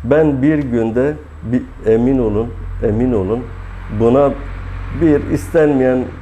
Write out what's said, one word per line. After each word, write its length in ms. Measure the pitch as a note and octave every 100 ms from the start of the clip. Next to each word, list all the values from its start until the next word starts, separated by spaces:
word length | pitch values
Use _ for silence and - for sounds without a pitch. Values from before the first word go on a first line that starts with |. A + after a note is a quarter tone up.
Ben 380 | A#2 D3 D#3 C#3
bir 160 | C#3+ D3+
günde, 560 | C3+ A#2+ A2+ A2+ C3+ D3+ - -
bir, 480 | A2+ B2 - - A2
emin 280 | A2+ A#2+ C3+
olun, 280 | A2+ G#2 A#2+ - - -
emin 300 | A#2 G#2+ B2+
olun, 260 | A2+ F#2 A#2 B2+ - - - - G#2+
buna 320 | A2+ B2+ C#3 - - - - - - C3+
bir 300 | D#3+ C#3+ C3
istenmeyen 720 | D3 - E3 D3+ C3+ B2+ B2+ B2 -